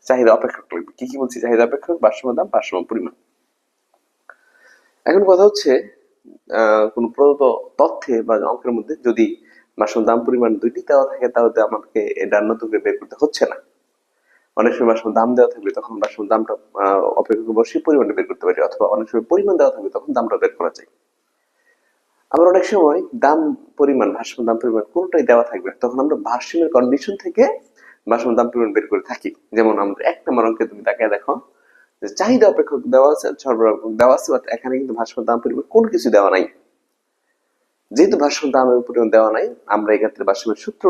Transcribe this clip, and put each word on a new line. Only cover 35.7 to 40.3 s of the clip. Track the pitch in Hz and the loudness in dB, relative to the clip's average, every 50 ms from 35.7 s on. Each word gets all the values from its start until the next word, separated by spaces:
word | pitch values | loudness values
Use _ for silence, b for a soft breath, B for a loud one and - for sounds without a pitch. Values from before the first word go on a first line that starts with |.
| - 220 226 220 | -2 0 0 0
কিছু | - 113 - 123 | -2 -2 0 2
দেওয়া | 107 101 101 95 | 4 4 4 4
নাই। | 92 92 85 - - _ _ _ _ _ _ _ _ _ _ _ _ _ _ _ _ _ _ _ _ _ _ _ _ _ _ _ | 2 2 0 -2 -8 _ _ _ _ _ _ _ _ _ _ _ _ _ _ _ _ _ _ _ _ _ _ _ _ _ _ _
যেহেতু | 104 120 170 202 - 165 | 2 4 4 4 4 2
ভারসাম্য | 147 147 143 - - 143 131 | 0 0 0 -2 -2 0 2
দাম | 135 127 127 | 2 4 4
এবং | 123 123 120 - | 2 2 0 -2
পরিমাণ | 120 120 117 110 | -2 -2 0 4
দেওয়া | 107 110 110 107 | 4 4 4 4
নাই, | 107 117 175 233 240 - _ | 2 -2 -4 -4 -6 -12 _
আমরা | - 104 104 107 107 107 | -2 -2 0 2 2 2
এই | 104 | 2
ক্ষেত্রে | 110 107 - - - | 0 -2 -4 -2 -2
ভারসাম্যের | 98 | -2